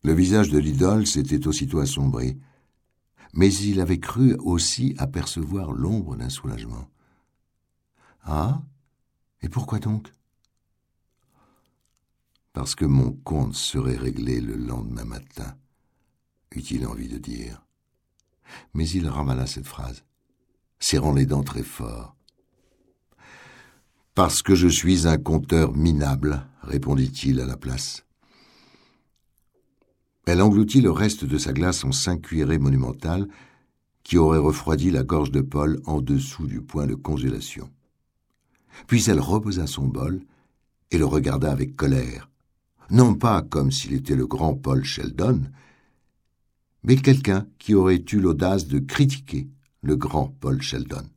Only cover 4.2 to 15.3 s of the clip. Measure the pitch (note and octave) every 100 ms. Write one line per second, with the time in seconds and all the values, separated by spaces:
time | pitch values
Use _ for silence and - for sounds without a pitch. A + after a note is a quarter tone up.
4.2 | C3 - - E2+ - - B2+ C#2 C2+ F2+
5.2 | D2+ - D2+ G2 E2 A#1+ D#2+ A2 E2+ A#1
6.2 | B1 C2+ C2 A1+ A1 A1+ C2 _ _ _
7.2 | _ _ _ _ _ _ _ _ _ _
8.2 | D#2 D2+ F2+ C#3 - _ _ _ _ _
9.2 | _ _ E2 B2 - G#2+ A2 G#2+ - _
10.2 | _ _ _ _ _ _ _ _ _ _
11.2 | _ _ _ _ _ _ _ _ _ _
12.2 | _ _ _ - C2+ - D#2 C#2 A#1+ C2+
13.2 | - D#2 C2+ - - C2+ B1+ A#1+ B1+ A1+
14.2 | A#1 A#1+ A1+ A1+ A#1 A#1+ A1 A#1 A1+ A1+
15.2 | G1+